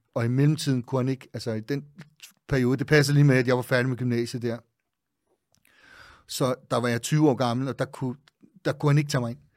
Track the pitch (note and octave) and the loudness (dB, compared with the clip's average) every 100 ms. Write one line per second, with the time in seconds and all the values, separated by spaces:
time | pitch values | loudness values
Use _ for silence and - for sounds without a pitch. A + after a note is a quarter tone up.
0 | _ - A#2 B2+ D3 D#3 C#3+ B2+ A#2 C3 | _ -6 -2 2 2 2 -2 -4 -2 -4
1 | B2+ C3 - A2 A#2 A2 A2 C#3+ D3 - | -2 -4 -8 -12 -8 -8 -6 -8 -8 -20
2 | - _ - _ - C#3 B2 B2+ C#3+ D3+ | -20 _ -20 _ -4 0 0 0 2 4
3 | C#3+ C#3+ D3 B2+ B2 B2 A#2+ B2+ B2+ B2 | 4 6 6 6 4 0 0 0 0 -2
4 | B2+ A#2 A#2+ B2+ A#2 A#2 - _ _ _ | -2 -2 -4 -6 -6 -6 -12 _ _ _
5 | _ _ _ _ _ _ _ _ - - | _ _ _ _ _ _ _ _ -20 -20
6 | - - - - C3 B2+ - B2 A#2+ A#2 | -20 -20 -12 -4 -2 -4 -4 -2 0 -2
7 | - D3+ D3+ A#2 B2 A#2+ C3+ A#2 C3+ - | 0 2 2 2 0 -2 -4 -6 -8 -6
8 | C3 B2 _ _ - _ - C#3+ D3 C#3+ | -10 -10 _ _ -20 _ -6 -2 2 2
9 | D3 C#3 A#2 A#2+ _ | 2 -2 -4 -10 _